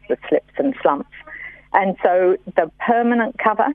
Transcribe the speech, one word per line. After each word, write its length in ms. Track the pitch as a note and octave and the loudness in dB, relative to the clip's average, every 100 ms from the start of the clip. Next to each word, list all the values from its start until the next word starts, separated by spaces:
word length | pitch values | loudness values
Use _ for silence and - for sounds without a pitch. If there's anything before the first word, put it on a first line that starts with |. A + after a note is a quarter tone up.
| - | -6
the 100 | B2 - | -6 -2
slips 240 | - _ - | -2 _ -4
and 160 | C#4 - | -4 0
slumps. 280 | D#3+ C#3+ - - - - - - _ | 0 0 -6 -18 -20 -18 -18 -20 _
And 240 | - G3 F3+ | 0 0 0
so 360 | G3 F3+ F#3 G#3 - F3+ | 2 2 2 0 -2 -2
the 160 | E3 - - | -2 -4 0
permanent 500 | A#3 A#3+ A#3+ A3 - | 2 2 0 -2 -2
cover, 300 | A3 G#3+ C4+ | -2 0 -2